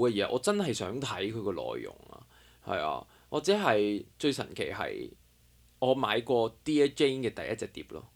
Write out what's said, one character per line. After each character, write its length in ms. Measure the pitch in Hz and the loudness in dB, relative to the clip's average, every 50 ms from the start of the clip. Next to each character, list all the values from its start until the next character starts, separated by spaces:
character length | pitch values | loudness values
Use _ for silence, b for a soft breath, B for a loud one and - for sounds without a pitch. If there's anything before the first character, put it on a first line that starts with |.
| 120 123 | 4 4
嘅 20 | |
嘢， 180 | 113 101 98 - | 4 2 0 2
我 80 | - 131 | 0 0
真 160 | - 208 208 208 | 2 2 2 2
係 160 | 196 156 110 | 2 0 -2
想 280 | - 104 92 107 135 | -2 -2 -4 -4 -4
睇 320 | 139 127 - 90 95 104 110 | -4 -4 -4 -4 -4 -4 -4
佢 80 | 117 101 | -4 -4
個 80 | 101 | -4
內 300 | 92 80 62 60 58 60 57 | -4 -4 -4 -6 -6 -6 -8
容 120 | 50 50 50 50 - | -10 -14 -16 -20 -20
啊， 100 | 50 - - b b b b b b b b | -20 -20 -20 b b b b b b b b
係 140 | - 98 87 | -4 -2 -2
啊， 260 | 76 76 73 62 - b b b b b | 0 -2 -2 -4 -6 b b b b b
或 120 | - 151 | -6 -2
者 120 | 147 180 202 208 | 2 2 2 2
係 480 | 196 151 113 104 104 104 104 101 - - _ - | 4 4 4 4 4 2 0 -2 -6 -10 _ -2
最 120 | - 147 | 0 0
神 160 | 131 - 113 - - | 0 0 -4 -8 -6
奇 100 | - 107 73 | -6 -6 -6
係 380 | 92 - 92 67 50 52 62 - - _ _ _ _ _ _ _ _ _ _ _ _ - | -4 -4 -6 -6 -6 -8 -8 -10 -14 _ _ _ _ _ _ _ _ _ _ _ _ 0
我 140 | - 127 131 | 2 4 4
買 260 | 135 123 104 104 117 | 4 4 2 2 2
過 360 | 117 - 131 120 113 113 - - - | 2 2 4 4 4 2 -2 -6 -4
Dear 300 | - 156 147 143 143 143 | 0 4 4 4 4 4
Jane 360 | - 156 139 131 131 127 113 | 4 2 2 2 2 -2 -2
嘅 40 | - | -2
第 180 | - 85 - | -4 -4 -4
一 40 | 110 | -4
隻 120 | 113 110 - | -4 -4 -8
碟 180 | - - - - | -8 -12 -14 -14
咯。 160 | - 78 - - _ | -14 -16 -16 -16 _